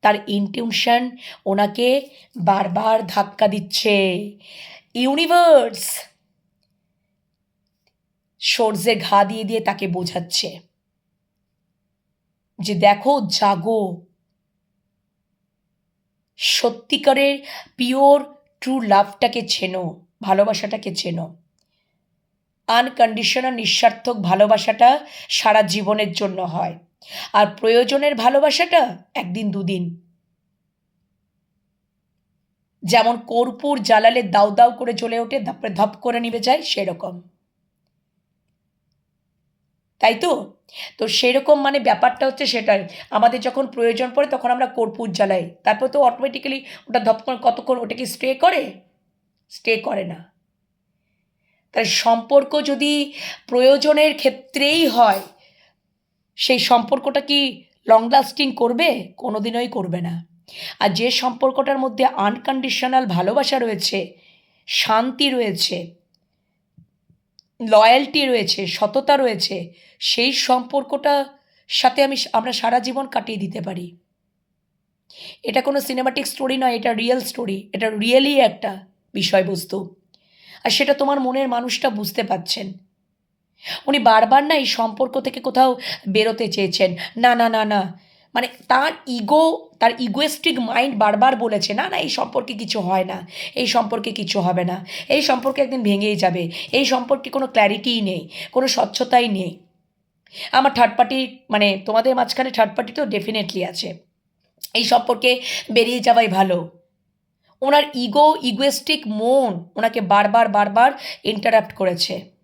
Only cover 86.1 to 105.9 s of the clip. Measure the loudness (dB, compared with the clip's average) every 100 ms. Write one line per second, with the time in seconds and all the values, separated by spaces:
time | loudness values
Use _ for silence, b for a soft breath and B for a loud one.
86.1 | 0 0 -2 -4 -2 -4 0 0 0 B
87.1 | 0 2 4 2 0 0 0 -2 -10 _
88.1 | _ _ -6 -6 -10 _ 2 2 -4 -8
89.1 | -6 2 4 4 2 -10 _ 0 0 -6
90.1 | -2 -2 -2 -2 -2 -2 0 -2 0 0
91.1 | 4 2 2 -2 -2 -4 -4 -4 -4 -6
92.1 | -4 -4 -6 -6 -10 -6 -6 -2 -2 -2
93.1 | -8 -14 B B -6 -2 -2 -2 -6 -6
94.1 | -8 -4 -2 -2 -2 -2 -6 -10 B B
95.1 | 0 2 -2 -2 -2 -2 0 0 0 0
96.1 | 0 0 0 -6 B B 0 0 -2 -2
97.1 | -4 -2 -6 -2 2 2 0 -2 -2 -2
98.1 | -6 -10 B B -2 0 0 -2 -2 2
99.1 | 2 2 -2 -6 -10 _ _ _ _ _
100.1 | _ _ B B 2 2 4 2 4 0
101.1 | 0 -6 -10 _ 0 2 0 0 0 2
102.1 | 0 -2 -2 -4 0 0 0 -6 -6 -4
103.1 | -4 -4 -6 -6 -6 -8 -8 -12 -12 _
104.1 | _ _ _ _ _ -6 -4 2 2 2
105.1 | 0 0 0 B B B 0 2